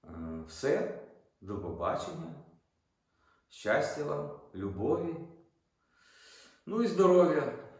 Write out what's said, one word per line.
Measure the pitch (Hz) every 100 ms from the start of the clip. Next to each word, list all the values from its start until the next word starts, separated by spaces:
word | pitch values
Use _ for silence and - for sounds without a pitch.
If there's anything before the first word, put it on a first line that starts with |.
Е, | 80 82 80 80 80
все, | - 135 - - - - - _ _
до | 95 101
побачення. | 87 - 92 131 - 80 82 76 - _ _ _ _ _ _ _ _ _ _
Щастя | - - - - 151
вам, | 147 147 147 - -
любові, | 95 98 92 120 165 170 160 - - _ _ _ _ _ _ _ - - - - _ -
ну | 220
і | 226
здоров'я | 180 185 180 170 - - - - -